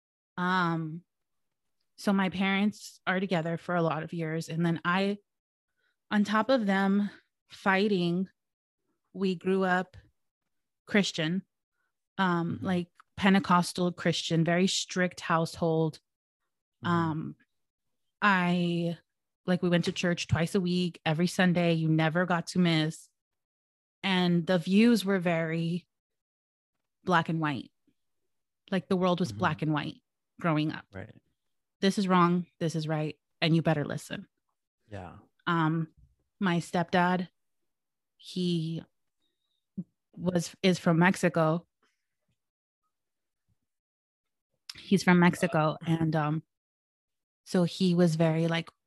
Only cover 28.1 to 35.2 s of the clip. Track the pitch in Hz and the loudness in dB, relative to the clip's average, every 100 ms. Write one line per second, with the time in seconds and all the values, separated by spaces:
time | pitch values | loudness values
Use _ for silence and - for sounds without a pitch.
28.1 | _ _ _ _ _ _ 190 - 185 185 | _ _ _ _ _ _ -6 -2 0 0
29.1 | 180 165 104 175 151 156 147 151 - _ | 0 -2 -2 -4 -2 -2 -2 -4 -12 _
30.1 | _ _ - 175 151 151 - - 95 - | _ _ -6 -2 0 -2 -6 -12 -14 -14
31.1 | - _ _ _ _ _ _ 196 202 185 | -18 _ _ _ _ _ _ -2 0 2
32.1 | 185 170 175 170 _ 165 160 151 156 156 | 4 4 2 -2 _ -4 -4 -4 -4 -4
33.1 | - _ _ 170 165 160 151 - - - | -8 _ _ 2 2 2 0 -2 -8 -8
34.1 | - 185 _ _ _ _ _ _ 101 90 | -12 -12 _ _ _ _ _ _ -16 -14
35.1 | 95 | -18